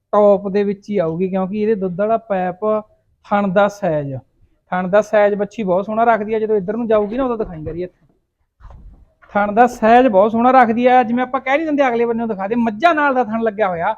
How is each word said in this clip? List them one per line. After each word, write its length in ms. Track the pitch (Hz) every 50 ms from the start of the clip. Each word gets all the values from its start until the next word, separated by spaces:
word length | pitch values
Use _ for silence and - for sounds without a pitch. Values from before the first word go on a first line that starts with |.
| _ -
ਟੌਪ 360 | 214 208 208 202 202 190 196 196
ਦੇ 160 | 185 208 202
ਵਿੱਚ 260 | 202 196 202 _ 208
ਹੀ 80 | 208 202
ਆਊਗੀ, 300 | 160 165 165 175 190 185
ਕਿਉਂਕਿ 300 | 190 190 190 180 214 214
ਇਹਦੇ 160 | 208 220 226
ਦੁੱਧ 260 | 185 190 185 170 180
ਵਾਲਾ 160 | 208 220 226
ਪੈਪ, 420 | 220 - - 196 185 180 180 175 - 214 214 214 214 214 _ _ _ _ _ _ _ _ -
ਥਣ 180 | 208 202 202 190
ਦਾ 200 | 175 202 202 202
ਸਾਈਜ਼, 460 | 202 - 196 170 151 151 143 139 131 123 _ _ _ _ _ _ _ _ _ -
ਥਣ 180 | 180 185 185 180
ਦਾ 120 | 196 214
ਸਾਈਜ਼ 340 | 214 - 220 208 208 202 208
ਬੱਚੀ 280 | 202 208 202 - 233
ਬਹੁਤ 240 | 214 185 175 190 202
ਸੋਹਣਾ 180 | 220 220 226 233
ਰੱਖਦੀ 300 | 240 226 202 214 214 220
ਆ। 40 | 214
ਜਦੋਂ 180 | 220 214 214
ਇੱਧਰ 200 | 202 175 202 220
ਨੂੰ 100 | 233 240
ਜਾਊਗੀ 300 | 208 220 214 208 196 233
ਨਾ, 80 | 262 269
ਉਦੋਂ 140 | 247 233 214
ਦਿਖਾਈ 260 | 208 180 170 156 151
ਕਰੀ 180 | 160 160 175
ਇੱਥੇ। 240 | 180 - _ _ _ _ _ _ _ _ _ _ _ _ _ _ - - - - - - - _ _ _ _ _ _ _ -
ਥਣ 180 | 202 208 208
ਦਾ 140 | 202 226 247
ਸਾਈਜ਼ 420 | 240 240 - 220 220 233 247 262 254
ਬਹੁਤ 240 | 196 185 208 226
ਸੋਹਣਾ 180 | 226 226 240 254
ਰੱਖਦੀ 360 | 262 262 240 226 220 233 247
ਆ, 160 | 254 254 254
ਜਿਵੇਂ 200 | 240 220 240 247
ਆਪਾਂ 180 | 254 247 262 254
ਕਹਿ 160 | 262 262 277
ਨਹੀਂ 100 | 311 330
ਦਿੰਦੇ 220 | 311 294 285 269 247
ਅਗਲੇ 160 | 233 233 233
ਬੰਨੇ 140 | 233 233 233
ਨੂੰ 100 | 233 220
ਦਿਖਾ 180 | 202 185 190
ਦੇ। 80 | 202 240
ਮੱਝਾਂ 400 | 240 233 233 208 214 330 349 320
ਨਾਲ 200 | 302 294 285 254
ਦਾ 100 | 254 240
ਥਣ 180 | 214 220 226
ਲੱਗਿਆ 260 | 226 220 202 208 208 185
ਹੋਇਆ। 280 | 175 165 175 208 220